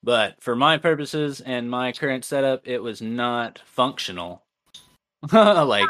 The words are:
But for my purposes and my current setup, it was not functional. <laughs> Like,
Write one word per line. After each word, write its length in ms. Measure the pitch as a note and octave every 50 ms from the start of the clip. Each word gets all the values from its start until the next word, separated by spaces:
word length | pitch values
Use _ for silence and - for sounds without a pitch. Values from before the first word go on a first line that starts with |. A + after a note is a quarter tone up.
| -
But 380 | A#2 A#2+ A2+ G#2+ F#2+ - _ -
for 120 | - A#2+ A#2+
my 200 | C3+ D3+ D#3+ D3
purposes 600 | D#3 F3 D#3+ D3 D3 C3 - D#3 D3+ D3 C#3 -
and 280 | - C3 B2+ B2 A#2+ A#2+
my 220 | B2 B2 B2+ B2+ B2
current 320 | - - C#3 C3 C3 A#2+
setup, 420 | - C#3+ C#3 C3+ C3+ C3 B2+ - -
it 160 | B2 B2 G2
was 180 | A#2 G#2+ G2+
not 580 | A2+ A2 A#2 A#2+ B2 B2 A#2+ A#2+ A#2 A2 - - -
functional. 800 | _ _ - B2+ C3+ - - - - F#2+ F2 F2 F2 F2+ E2+ _ _
<laughs> 840 | _ _ _ _ - - _ _ _ _ _ _ _ _ - D3+
Like, 540 | - A3 G#3+ G#3 G#3 F3 D3+ C3+ A2 G2+ G2+ G3+